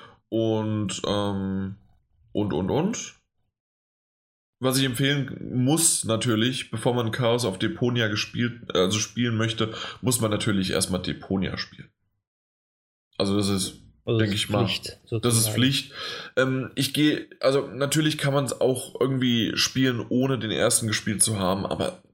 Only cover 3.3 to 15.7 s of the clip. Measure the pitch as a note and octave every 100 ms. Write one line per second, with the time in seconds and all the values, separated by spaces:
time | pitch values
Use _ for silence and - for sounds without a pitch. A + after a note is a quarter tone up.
3.3 | _ _ _ _ _ _ _ _ _ _
4.3 | _ _ _ B2+ C3 C3+ A#2+ C#3 C#3+ C3+
5.3 | - - B2+ B2+ E3 E3 - - A2 B2+
6.3 | A2 A#2+ C3 - A2+ C3+ A#2+ A2+ A2 B2
7.3 | A#2 A#2 - A2+ - B2 A#2+ A2 G#2+ -
8.3 | A2+ A#2+ A#2+ - - F#2 G#2+ - - A#2+
9.3 | A2 A2+ A2+ G#2+ - - - A2 A#2+ A2
10.3 | G#2 A2 G2 F#2+ - F#2+ F2+ - C#2+ -
11.3 | F#2+ F#2 - - - - _ _ _ _
12.3 | _ _ _ _ _ _ _ _ - G2+
13.3 | G2+ G2+ G2 F#2+ - - _ - A2+ G#2
14.3 | G2 - G#2 G2+ - - - - A2+ A#2+
15.3 | A2+ A2 A2+ C3